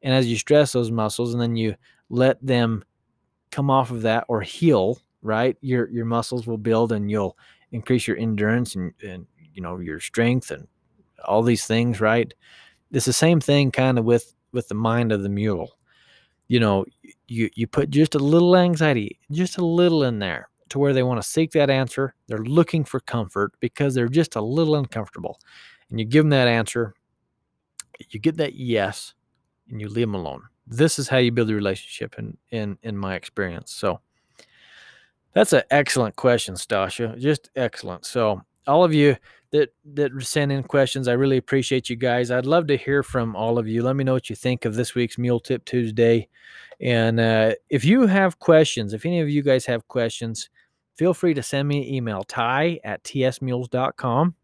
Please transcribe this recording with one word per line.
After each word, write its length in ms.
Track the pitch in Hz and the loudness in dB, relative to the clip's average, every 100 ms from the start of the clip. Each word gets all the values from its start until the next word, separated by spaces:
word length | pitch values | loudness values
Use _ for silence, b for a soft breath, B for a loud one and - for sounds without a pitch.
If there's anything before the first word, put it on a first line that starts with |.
And 120 | 139 | 0
as 140 | 131 123 | 0 2
you 80 | 113 | -2
stress 380 | - 147 143 | 2 4 4
those 180 | 127 117 | 0 -2
muscles 420 | 117 107 - 120 | -2 -2 -2 -4
and 80 | 120 | -2
then 140 | 117 117 | -2 -2
you 200 | 110 101 b b b | -2 -4 b b b
let 360 | 120 127 - 135 | 2 2 2 0
them 380 | 123 117 110 - _ _ _ _ _ _ | 0 2 -2 -8 _ _ _ _ _ _
come 200 | - 143 | -4 0
off 220 | 135 120 | 2 0
of 100 | 120 | -2
that 240 | 113 113 - | 0 0 0
or 140 | 117 | -4
heal, 580 | 98 - 170 127 95 123 _ _ | -4 0 2 4 2 -2 _ _
right? 360 | 107 110 127 120 | -4 0 0 -2
Your, 300 | 139 127 113 | -2 -2 -2
your 160 | 117 117 | -4 -2
muscles 420 | 117 113 123 113 | -2 -2 -6 -6
will 100 | 113 | -6
build 360 | 107 113 117 | 0 2 2
and 180 | 110 104 | 0 -2
you'll 260 | 107 98 - b b b | -2 -2 -6 b b b
increase 360 | - - 127 - | -12 0 0 0
your 80 | 104 | -4
endurance 600 | 113 107 104 117 120 95 | -2 0 0 0 -2 -6
and, 180 | 90 - 104 | -8 -10 -16
and, 220 | 90 85 _ _ | -16 -18 _ _
you 80 | - | -12
know, 160 | 87 90 | -10 -8
your 200 | 85 78 | -8 -10
strength 500 | - - 117 127 - | -8 0 0 0 -4
and 160 | 71 - _ _ _ _ _ - | -14 -14 _ _ _ _ _ 0
all 180 | 101 | 2
these 220 | 117 113 - | 4 2 0
things, 340 | 113 120 104 | 0 0 0
right? 340 | 110 117 117 - b b b b _ | 2 2 -2 -8 b b b b _
It's 140 | - 117 | -2 0
the 60 | |
same 300 | 123 160 170 | 2 4 4
thing 280 | - 143 139 | 4 2 2
kinda 320 | - 131 127 | 2 0 2
with, 320 | 113 120 - _ _ | 2 2 0 _ _
with 160 | 123 - | -8 -6
the 60 | 104 | -2
mind 360 | 113 117 120 | 0 0 0
of 100 | 107 | -2
the 80 | 98 | -2
mule. 480 | 101 107 95 85 _ _ b b b b b _ | -2 -2 -2 -6 _ _ b b b b b _
You 140 | 120 | 2
know, 240 | 110 98 95 _ - - _ | 4 2 0 _ -20 -20 _
you, 220 | 117 113 | -4 -4
you 140 | - 113 | -2 -4
put 220 | - 143 | -2 0
just 260 | 143 156 151 | 2 2 2
a 40 | |
little 360 | 139 165 175 180 | 4 4 6 6
anxiety, 640 | 175 165 156 127 104 - _ | 4 2 2 0 -2 -10 _
just 280 | 147 180 - | -4 -4 -2
a 80 | 175 | -2
little 380 | 170 180 165 | 2 4 4
in 160 | 135 113 | 0 0
there 300 | 98 71 - _ _ | -4 -6 -10 _ _
to 100 | 139 | -2
where 140 | 143 | 2
they 100 | 131 | 2
wanna 180 | 127 120 | 2 0
seek 300 | - - 160 | -2 -2 0
that 180 | 160 143 | 2 2
answer. 460 | 135 131 - 135 - _ | 2 0 -2 -6 -6 _
They're 100 | 107 | -8
looking 480 | 110 147 165 170 143 | 0 2 2 0 -2
for 160 | 131 | -4
comfort 500 | - 120 101 - 101 _ | -4 -4 -4 -2 -4 _
because 340 | 120 - 143 | -8 -2 -2
they're 140 | 127 117 | 0 0
just 300 | 139 160 117 | 2 0 -2
a 40 | |
little 360 | 107 139 160 151 | -4 0 2 0
uncomfortable. 600 | 135 - 101 - - - B B B B B | -2 -6 -10 -10 -12 -12 B B B B B
And 100 | 113 | -6
you 60 | 110 | 0
give 180 | 139 | 2
'em 60 | 156 | 4
that 180 | 143 123 | 4 4
answer, 460 | 117 113 120 113 - _ _ _ _ _ _ _ _ - - - | 2 0 -4 -6 -8 _ _ _ _ _ _ _ _ -20 -20 -14
you 120 | 110 | -4
get 160 | 127 160 | -2 0
that 180 | 147 - | -4 -4
yes, 600 | 123 113 98 104 - _ _ _ _ _ _ | -2 0 0 -4 -14 _ _ _ _ _ _
and 120 | 117 | -12
you 80 | 104 | -8
leave 180 | 104 117 | -4 -2
'em 80 | 98 | -2
alone. 280 | 82 65 - _ - | -6 -10 -18 _ -14
This 320 | 117 156 - | 0 2 2
is 120 | 135 | -2
how 80 | 131 | 2
you 160 | 123 | 2
build 160 | 117 113 | 2 -2
a 60 | 107 | -2
relationship 640 | 101 95 - - 113 - | -2 -6 -10 -14 -14 -12
in, 200 | 110 107 _ | -14 -14 _
in, 260 | 117 104 98 | -8 -8 -10
in 140 | 113 101 | -10 -8
my 180 | 95 92 | -6 -8
experience. 580 | - - 95 85 - | -10 -6 -6 -6 -14
So 260 | - 104 87 _ _ b b b b b b b b b b _ | -6 -4 -4 _ _ b b b b b b b b b b _
that's 200 | - 214 | 0 4
an 100 | 143 - | 4 4
excellent 460 | 143 143 - 113 - | 2 2 0 -2 0
question, 400 | 131 120 - 90 | 2 2 0 -10
Stasha. 640 | - 104 95 - 117 117 | -4 -2 -2 -4 -8 -4
Just 320 | 131 147 - - | -2 -2 -4 -4
excellent. 500 | 120 - - 90 - | -4 -4 -12 -12 -8
So 360 | 123 110 98 - _ - | 0 0 0 -6 _ 0
all 160 | 147 | 4
of 100 | 180 | 4
you 220 | 156 143 131 b b b | 6 4 4 b b b
that, 220 | 151 147 _ 147 | 0 0 _ -16
that 180 | 143 143 135 | -4 -4 -4
send 300 | 127 - 143 | -4 -2 0
in 120 | 139 | -2
questions, 440 | 131 143 135 - 123 | 0 2 2 0 0
I 60 | |
really 240 | 123 139 131 | 2 2 2
appreciate 520 | - 139 127 131 127 | 0 -2 0 -2 -2
you 60 | 120 | -4
guys. 340 | 123 120 120 | 0 0 0
I'd 160 | 123 127 | -2 2
love 200 | 165 160 | 2 2
to 100 | 135 | -2
hear 240 | - 143 | 0 -2
from 340 | 135 131 113 98 | 0 -2 -4 -4
all 220 | 110 117 | -2 0
of 100 | 110 | 0
you. 140 | 113 | -2
Let 140 | 120 139 | 0 0
me 80 | |
know 100 | 131 | 0
what 160 | 131 - | -2 -2
you 60 | 107 | -6
think 300 | 127 127 117 | -2 -2 -2
of 100 | 110 | -2
this 180 | 123 | -4
week's 240 | - 120 - | 0 -2 -2
Mule 220 | 123 120 | -2 -2
Tip 260 | - 123 - | -2 -6 -2
Tuesday. 640 | 123 113 110 117 117 107 B B B B B | -4 -2 2 4 4 0 B B B B B
And, 400 | 123 120 113 113 | -2 2 2 2
uh, 340 | 113 113 110 110 _ | 2 4 2 0 _
if 140 | 143 123 | 0 4
you 220 | 240 233 | 4 6
have 320 | 190 190 165 | 4 2 0
questions, 540 | - 160 156 - 104 | 4 6 6 0 -6
if 120 | 104 165 | -6 -4
any 140 | 175 | -2
of 100 | 151 | 0
you 140 | 147 | 0
guys 220 | 139 131 - | 2 2 2
have 220 | 117 - | -6 -4
questions, 600 | 127 117 - 117 110 - _ _ _ _ _ | -4 -4 -4 -8 -8 -12 _ _ _ _ _
feel 180 | 170 | 0
free 200 | 175 180 | 2 0
to 100 | 147 | 0
send 240 | 123 139 139 | -2 -4 -2
me 100 | 143 | -2
an 160 | 131 | -2
email, 300 | 135 117 101 | -4 -4 -6
Ty 560 | - - 117 131 160 170 | -6 -4 -2 0 0 -2
at 200 | 104 104 | -8 -12
T 200 | - 139 | -8 -2
S 180 | 131 123 | -2 -2
mules 280 | 131 123 123 | -6 -6 -4
dot 280 | 127 131 - | -2 -2 -4
com 380 | 127 120 170 170 | -2 0 0 -2